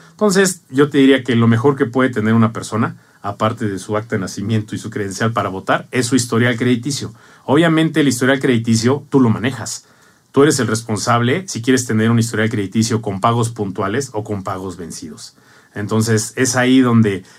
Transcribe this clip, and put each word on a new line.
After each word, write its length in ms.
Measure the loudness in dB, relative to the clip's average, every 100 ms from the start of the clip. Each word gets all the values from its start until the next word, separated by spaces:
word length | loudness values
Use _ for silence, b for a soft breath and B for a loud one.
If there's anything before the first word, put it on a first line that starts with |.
| B
Entonces, 520 | B 2 4 2 0 _
yo 200 | 2 2
te 80 | 6
diría 260 | 6 4
que 140 | 2 2
lo 100 | 4
mejor 300 | 4 2 2
que 80 | -2
puede 240 | 0 0
tener 240 | 0 0
una 180 | 2 2
persona, 460 | -2 -6 -4 -4 -6 b b
aparte 480 | -10 -4 -4 -2 -6
de 100 | -6
su 160 | -6 -6
acta 220 | -4 -6
de 20 |
nacimiento 560 | -6 -8 -4 -4 -4 -10
y 40 |
su 100 | -10
credencial 420 | -8 -8 -4 -2
para 160 | -2 -4
votar, 400 | -6 -4 -4 -2
es 160 | -4 0
su 100 | 0
historial 400 | 0 0 0 0
crediticio. 560 | 0 0 -2 -6 -8 b b b 0
Obviamente, 560 | 2 4 2 2 2
el 80 | 0
historial 320 | 2 0 2
crediticio 640 | 2 0 2 2 2 0 0
tú 120 | 2
lo 80 | 2
manejas. 560 | 2 -4 -6 -10 -12 b b b b b
Tú 100 | 4
eres 160 | 4 4
el 80 | 0
responsable 800 | -2 -4 -4 0 0 2 -2 -4
si 140 | -6
quieres 240 | 0 0 2
tener 240 | 0 2
un 100 | 2
historial 300 | 0 -2 -2
crediticio 520 | -2 -2 -2 0 -2
con 200 | -4 -2
pagos 280 | 0 0 -2
puntuales 600 | -4 -8 -4 -4 -4 -6
o 100 | -8
con 200 | -8 -8
pagos 340 | -8 -8 -10 -10
vencidos. 580 | -14 -14 -16 -16 -20 _ b b b
Entonces, 600 | -10 -4 -2 0 0 -2 -2
es 200 | 0 2
ahí 260 | 4 4
donde, 420 | 6 6 4 2 b